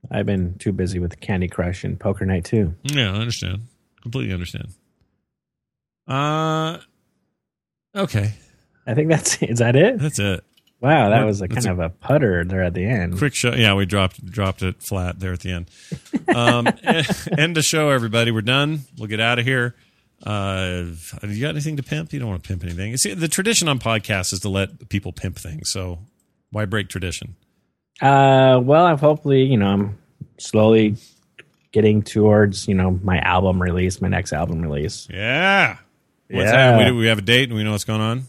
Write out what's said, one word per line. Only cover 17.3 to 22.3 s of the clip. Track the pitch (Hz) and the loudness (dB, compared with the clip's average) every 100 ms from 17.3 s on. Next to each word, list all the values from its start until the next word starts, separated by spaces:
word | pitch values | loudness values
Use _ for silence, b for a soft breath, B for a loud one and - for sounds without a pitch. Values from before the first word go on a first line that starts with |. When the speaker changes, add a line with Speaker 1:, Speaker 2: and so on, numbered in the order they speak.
| 170 | -2
Speaker 2:
end | 156 165 | 0 0
the | |
show, | 147 160 151 | 0 0 2
everybody. | 131 117 113 117 | 0 0 0 0
We're | 110 | 0
done. | 107 135 147 156 135 - | 0 0 0 -4 -8 -14
We'll | 107 | -8
get | 107 | -2
out | 113 120 | 0 0
of | |
here. | 117 131 120 - _ _ _ _ | 0 -2 -4 -8 _ _ _ _
Uh, | - 104 98 95 92 90 87 82 82 - | -8 -4 -4 -4 -4 -6 -8 -10 -16 -12
you | 104 104 | -10 -6
got | 143 | -6
anything | 151 147 151 | -6 -6 -8
to | |
pimp? | 127 151 156 | -6 -8 -8
You | 147 | -8
don't | |
wanna | 120 | -6